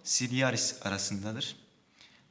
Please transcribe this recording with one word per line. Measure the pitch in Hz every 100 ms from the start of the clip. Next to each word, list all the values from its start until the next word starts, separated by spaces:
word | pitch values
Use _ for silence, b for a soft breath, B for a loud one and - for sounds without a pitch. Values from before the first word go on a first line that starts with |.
ciliaris | - - 127 127 131 113 - - 101
arasındadır. | 98 - 101 104 113 143 - - _ _ B B B B